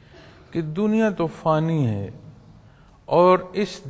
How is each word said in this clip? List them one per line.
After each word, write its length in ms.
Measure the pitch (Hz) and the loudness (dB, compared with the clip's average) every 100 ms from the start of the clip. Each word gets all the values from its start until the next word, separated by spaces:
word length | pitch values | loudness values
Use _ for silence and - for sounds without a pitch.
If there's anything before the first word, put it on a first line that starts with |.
| - - - - - | -20 -20 -20 -20 -10
کہ 100 | 170 | -8
دنیا 480 | 156 160 214 220 220 | -6 -2 0 2 0
تو 180 | 170 160 | 0 -4
فانی 600 | - 160 156 160 160 120 | -2 0 0 2 0 0
ہے، 220 | 101 101 - - - - - - - - - - | -2 -6 -12 -20 -20 -20 -20 -20 -20 -20 -16 0
اور 340 | 160 180 180 - | 4 6 4 0
اس 280 | 190 196 - | -4 -4 -6